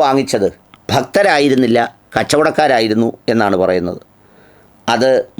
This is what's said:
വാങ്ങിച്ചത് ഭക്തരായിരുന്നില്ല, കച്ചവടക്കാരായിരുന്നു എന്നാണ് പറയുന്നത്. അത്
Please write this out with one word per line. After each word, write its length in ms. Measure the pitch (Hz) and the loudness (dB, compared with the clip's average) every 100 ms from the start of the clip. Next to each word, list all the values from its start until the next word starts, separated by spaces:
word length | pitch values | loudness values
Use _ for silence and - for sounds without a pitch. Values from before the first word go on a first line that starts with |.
വാങ്ങിച്ചത് 460 | 143 135 127 113 95 - _ - - | 2 0 -2 -2 -2 -4 _ -20 -4
ഭക്തരായിരുന്നില്ല, 880 | 131 123 - 196 151 143 131 123 117 117 - _ - | -4 -2 0 0 2 2 2 2 0 -2 -8 _ -6
കച്ചവടക്കാരായിരുന്നു 920 | 110 147 156 - 151 123 113 107 117 - - | -2 0 0 0 0 0 0 0 -2 -4 -4
എന്നാണ് 240 | 113 101 98 | 0 0 0
പറയുന്നത്. 380 | 92 90 90 92 - _ _ _ - _ _ _ - | 0 0 -4 -8 -16 _ _ _ -20 _ _ _ -4
അത് 220 | 117 131 127 - - | 0 2 0 -2 -2